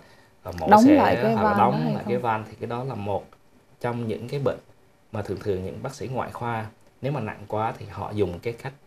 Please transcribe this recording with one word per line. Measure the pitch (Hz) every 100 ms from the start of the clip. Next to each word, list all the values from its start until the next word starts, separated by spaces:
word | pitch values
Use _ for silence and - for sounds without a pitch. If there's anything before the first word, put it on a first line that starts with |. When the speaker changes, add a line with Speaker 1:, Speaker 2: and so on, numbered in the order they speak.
| - - - _
Speaker 1:
ờ, | - 175
mổ | 185
Speaker 2:
Đóng | 214
Speaker 1:
xẻ | 262
Speaker 2:
lại | 294 190 185
cái | 220
Speaker 1:
hoặc | 220
là | 208
Speaker 2:
van | 202
Speaker 1:
đóng | -
Speaker 2:
đó | 156
hay | 156
Speaker 1:
lại | 208 -
cái |
Speaker 2:
không? | 123
Speaker 1:
van, | 123 110 107
thì | 110
cái | 117
đó | 120
là | 135
một | 110 101 95 - - _ _ _ -
trong | 120 120 113
những | - 120
cái | 143
bệnh | 123 - - - _ _ _
mà | 110
thường | 101 92
thường | 104 92
những | 92 -
bác | 127
sĩ | - 101
ngoại | 127 -
khoa | - 120 113 107 - - _
nếu | 131
mà | 143
nặng | 107 - 101
quá | 107 113 -
thì | 101
họ | - -
dùng | 104 92 87
cái | 117
cách | 117 135 -